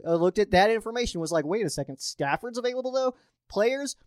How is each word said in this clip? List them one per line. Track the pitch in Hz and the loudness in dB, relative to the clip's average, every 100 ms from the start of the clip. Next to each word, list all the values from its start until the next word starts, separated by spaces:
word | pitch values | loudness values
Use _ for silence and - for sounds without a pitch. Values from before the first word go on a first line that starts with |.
| - | 0
uh, | |
looked | 170 175 208 | 2 2 2
at | 202 | 4
that | 180 208 | 6 6
information, | 226 220 233 240 175 | 2 -2 -4 -4 -4
was | 160 | -2
like, | 165 | -2
"Wait | 147 208 185 | 0 -2 -2
a | |
second, | - 139 135 | -4 -8 -8
Stafford's | - - 139 156 247 240 | -10 -4 -2 -2 -4 -6
available, | 240 247 254 | -4 -4 -2
though?" | 262 262 - _ _ _ | 0 -2 -2 _ _ _
Players, | 190 226 269 285 - | 0 2 0 -4 -8